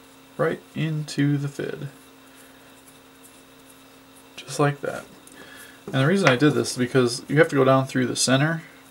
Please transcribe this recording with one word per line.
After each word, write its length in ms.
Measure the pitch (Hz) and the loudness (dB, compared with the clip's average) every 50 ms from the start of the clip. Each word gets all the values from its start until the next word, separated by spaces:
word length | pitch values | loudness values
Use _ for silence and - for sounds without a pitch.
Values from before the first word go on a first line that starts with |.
| - - - - - - - | -20 -20 -20 -20 -20 -12 -6
right 240 | - 143 165 180 - - - - | -4 -2 -2 -2 -4 -10 -12 -8
into 600 | - 151 160 156 151 151 - - - 143 143 143 | -6 -4 -4 -4 -4 -6 -6 -2 0 0 2 0
the 120 | 139 143 143 | 0 -2 -6
fid. 400 | - - - - - - 143 139 - - - - - - - - - - - - - - - - - - - - - - - - - - - - - - - - - - - - - - - - - - - - - - - - - | -8 -8 -10 -8 -10 -10 -12 -14 -14 -16 -20 -20 -20 -20 -20 -20 -20 -20 -20 -20 -20 -20 -20 -20 -20 -20 -20 -20 -20 -20 -20 -20 -20 -20 -20 -20 -20 -20 -20 -20 -20 -20 -20 -20 -20 -20 -20 -20 -20 -20 -20 -20 -20 -20 -20 -20 -20
Just 220 | - - - - - | -20 -16 -8 -4 0
like 200 | 147 143 143 - | 0 0 0 -2
that. 240 | - - - - - - - - - - - - - - - - - - - - - | -6 -8 -8 -10 -12 -16 -20 -20 -20 -20 -20 -20 -20 -20 -20 -20 -20 -20 -20 -18 -10
And 80 | - - | -4 -2
the 120 | 135 135 | 0 2
reason 220 | 156 196 196 185 139 | 2 2 4 4 4
I 80 | 123 | 4
did 180 | 120 147 151 127 | 4 4 4 4
this 180 | 120 117 - - | 2 -2 -2 -4
is 40 | |
because 460 | 127 123 120 - 131 123 120 - - - - | -4 -2 0 2 2 2 0 -2 -6 -6 0
you 80 | 139 | 2
have 120 | 151 123 - | 4 4 4
to 60 | 143 | 4
go 100 | 135 131 | 2 4
down 220 | 131 135 131 131 | 4 4 2 2
through 200 | 131 - 131 123 | 0 -2 -4 -2
the 100 | 117 - | -2 -2
center, 480 | - - - 131 135 147 160 165 160 - - - - - - | -2 0 2 2 2 2 0 -2 -4 -8 -14 -20 -20 -20 -20